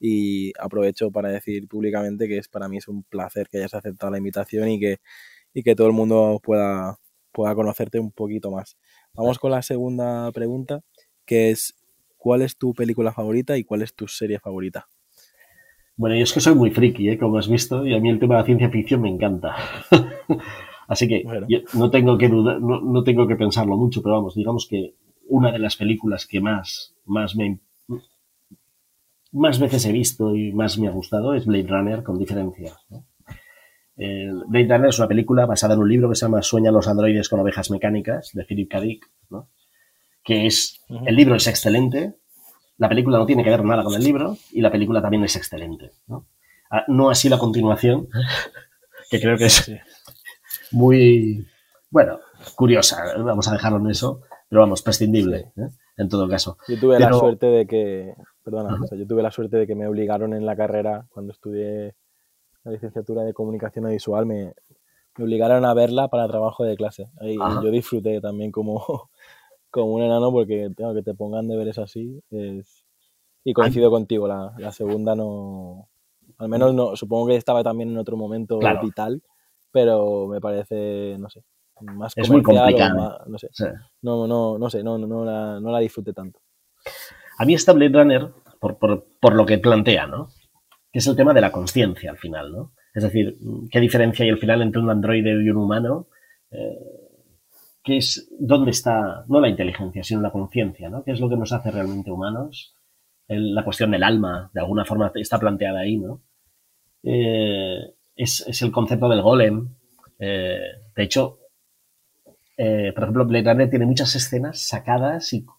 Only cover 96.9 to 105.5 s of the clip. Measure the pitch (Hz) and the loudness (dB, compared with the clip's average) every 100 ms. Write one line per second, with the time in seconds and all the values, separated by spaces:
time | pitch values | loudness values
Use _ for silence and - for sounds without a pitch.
96.9 | - - _ _ _ _ _ _ _ - | -20 -20 _ _ _ _ _ _ _ -4
97.9 | 135 - - - - 131 139 123 - 120 | -2 -2 -6 -10 -4 2 4 4 0 0
98.9 | 113 98 85 117 143 127 98 90 - 92 | 0 0 -6 2 4 4 2 -4 -4 -8
99.9 | 95 90 107 104 101 95 117 101 - 85 | -8 -4 -2 -2 -4 -4 -4 -4 -6 -12
100.9 | 127 135 127 123 117 110 117 113 104 95 | -10 -8 -4 -2 -2 -2 -4 -4 -6 -6
101.9 | 98 98 90 98 117 294 - - _ _ | -6 -8 -8 -6 -8 -10 -14 -20 _ _
102.9 | _ _ _ - 107 107 104 104 - 110 | _ _ _ -8 -4 -2 -2 -4 -2 0
103.9 | 95 98 110 92 87 92 90 87 104 101 | 2 2 2 0 -6 -8 -6 -4 -4 -2
104.9 | 107 101 107 104 101 107 | -2 -2 -4 -4 -2 -2